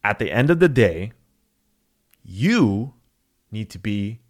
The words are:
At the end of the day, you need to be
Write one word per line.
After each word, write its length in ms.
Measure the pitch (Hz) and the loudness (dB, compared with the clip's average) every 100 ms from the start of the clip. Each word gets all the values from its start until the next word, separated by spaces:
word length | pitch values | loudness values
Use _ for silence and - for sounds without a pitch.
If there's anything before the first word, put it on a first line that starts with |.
At 160 | 104 104 | -4 -4
the 120 | 104 | -2
end 180 | 95 139 | 0 2
of 100 | 170 | 4
the 100 | 180 | 4
day, 420 | 127 104 82 101 - _ _ _ _ _ _ _ _ _ _ | 4 2 0 -10 -14 _ _ _ _ _ _ _ _ _ _
you 720 | - 92 156 240 123 98 135 _ _ _ _ _ _ | -20 -4 0 2 2 0 -6 _ _ _ _ _ _
need 180 | 110 107 | -12 -12
to 80 | 92 | -8
be 420 | 107 104 101 117 | -6 -4 -6 -8